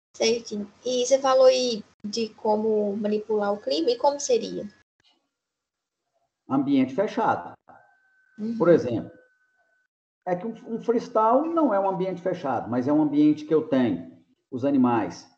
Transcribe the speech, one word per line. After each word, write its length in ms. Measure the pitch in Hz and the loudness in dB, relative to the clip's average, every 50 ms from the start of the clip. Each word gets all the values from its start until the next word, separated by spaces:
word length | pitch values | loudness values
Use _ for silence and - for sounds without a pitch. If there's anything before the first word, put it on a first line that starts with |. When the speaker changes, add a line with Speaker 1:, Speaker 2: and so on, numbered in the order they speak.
| _ _ - | _ _ -6
Speaker 1:
Certinho. 560 | - - 226 233 233 233 - 220 208 202 - - _ - | -2 0 0 0 0 -4 -8 -10 -10 -10 -10 -14 _ -6
E 200 | 247 254 247 247 | -4 -2 -2 0
você 120 | 247 269 269 | 2 2 2
falou 280 | 269 269 262 262 262 | 2 4 4 6 6
aí 360 | 262 262 254 254 247 226 208 - _ _ _ - | 6 6 4 2 -2 -2 -4 -8 _ _ _ -12
de 240 | 208 208 233 226 214 | -8 -6 -6 -6 -6
como 680 | - - - 220 214 214 214 220 214 208 208 208 202 220 | -6 -6 -2 0 0 0 0 0 0 0 0 -2 -2 -4
manipular 560 | 208 208 214 214 214 - 220 214 202 202 208 | -4 -2 -2 -4 -2 -2 -2 -2 0 -2 -4
o 80 | 208 | -4
clima, 280 | - 262 277 320 330 240 | -4 -4 -2 -2 0 0
e 80 | 247 240 | 0 2
como 220 | - 285 285 285 | 2 0 0 0
seria? 480 | - - 247 220 202 185 180 175 185 202 - _ _ _ _ _ _ _ _ _ _ _ _ _ _ _ _ _ _ _ _ _ _ _ _ _ _ _ _ _ _ _ _ _ _ - | -2 0 0 0 -2 -4 -8 -10 -10 -12 -16 _ _ _ _ _ _ _ _ _ _ _ _ _ _ _ _ _ _ _ _ _ _ _ _ _ _ _ _ _ _ _ _ _ _ -4
Speaker 2:
Ambiente 440 | 131 139 135 135 143 135 131 127 135 | -2 0 0 2 2 2 2 0 0
fechado. 600 | 190 202 214 - - 220 151 110 87 - - - - _ _ - - _ _ _ _ _ _ _ _ _ _ _ - | -2 -4 -2 -2 -2 -2 -2 -2 -2 -6 -12 -18 -20 _ _ -20 -20 _ _ _ _ _ _ _ _ _ _ _ -10
Speaker 1:
Uhum. 200 | 208 226 233 220 | -8 -6 -4 0
Speaker 2:
Por 100 | 165 175 | 4 4
exemplo, 420 | 165 127 110 123 117 95 82 - - - _ _ _ _ _ _ _ _ _ _ _ _ _ _ _ _ _ _ _ _ - 185 | 4 4 4 0 -4 -6 -6 -8 -14 -20 _ _ _ _ _ _ _ _ _ _ _ _ _ _ _ _ _ _ _ _ -8 -6
é 80 | 180 | -6
que 100 | 175 202 | -4 -6
um, 300 | 226 220 - - - 226 | -8 -10 -12 -12 -10 -10
um 60 | 220 | -6
freestyle 680 | - 240 233 233 - - - 220 220 226 240 269 311 330 | -2 -2 -2 -2 -2 -2 0 2 4 4 4 2 2 0
não 260 | 339 330 311 254 202 | 0 0 2 2 2
é 60 | 196 | 2
um 100 | 196 190 | 0 0
ambiente 320 | 185 175 185 190 175 175 | -2 -2 -4 -4 -6 -6
fechado, 480 | - 185 175 - - 135 123 107 - 101 | -4 -6 -6 -4 -4 -4 -4 -4 -4 -4
mas 160 | 120 127 123 | -4 -2 0
é 60 | 139 | 2
um 100 | 147 151 | 2 2
ambiente 440 | 156 147 143 147 151 151 151 147 - | 2 2 4 4 4 4 4 2 0
que 80 | - 165 | 0 0
eu 160 | 151 156 - | 0 2 2
tenho 500 | 143 131 123 113 92 85 - - - - _ _ _ _ _ _ | 0 2 2 2 0 -2 -6 -12 -20 -20 _ _ _ _ _ _
os 140 | 135 123 123 | -8 -4 -2
animais 680 | 143 143 135 127 123 120 110 98 87 - - - - _ | 0 2 4 4 4 2 0 -2 -4 -6 -12 -18 -20 _